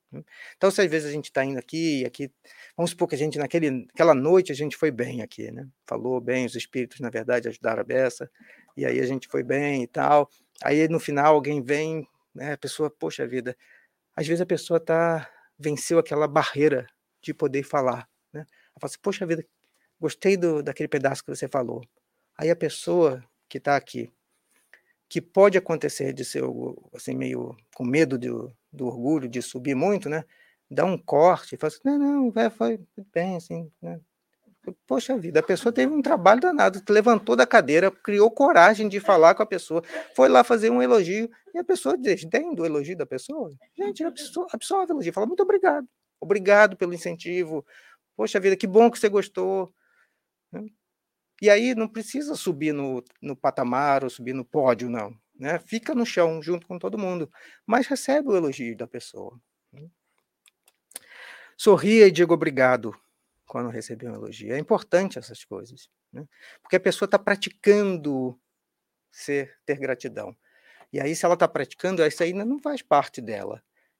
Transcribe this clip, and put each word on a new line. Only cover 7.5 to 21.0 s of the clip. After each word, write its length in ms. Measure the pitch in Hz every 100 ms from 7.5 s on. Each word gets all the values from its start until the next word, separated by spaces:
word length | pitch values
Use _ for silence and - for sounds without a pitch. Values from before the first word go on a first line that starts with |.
| 110 113 110
a 40 |
beça, 460 | 107 127 131 - - _ - - _ -
e 80 |
aí 160 | 135 123
a 60 | 127
gente 200 | 131 -
foi 140 | 139
bem 400 | 123 135 143 139
e 40 | 120
tal. 440 | - 139 147 143 _ _ -
Aí, 240 | - 147 160
no 120 | 165
final, 340 | - 143 147
alguém 280 | 151 139 147
vem, 440 | 123 147 156 160 135 _ _
né, 180 | - 139
a 60 | 143
pessoa, 300 | 139 - 151
poxa 360 | - 165 - 127
vida, 300 | 127 120 127 _ _ _ _ _ -
às 120 | 156
vezes 120 | 170
a 60 | 180
pessoa 320 | 165 - 165
tá, 500 | 165 165 170 160 - _ _ -
venceu 400 | 151 143 - 165
aquela 300 | 156 147 151
barreira 580 | 151 139 139 151 131 117 _ _ _
de 140 | -
poder 300 | 151 147 135
falar, 440 | 135 147 127 120 - _ _
né? 100 | 151
Ela 380 | 196 _ _ _
fala 100 | -
assim, 80 | -
"Poxa 240 | 202 190 175
vida, 180 | 165 - _ _ _ _ _
gostei 360 | 156 - 196 196
do, 260 | 175 151
daquele 260 | 143 - 151
pedaço 360 | 147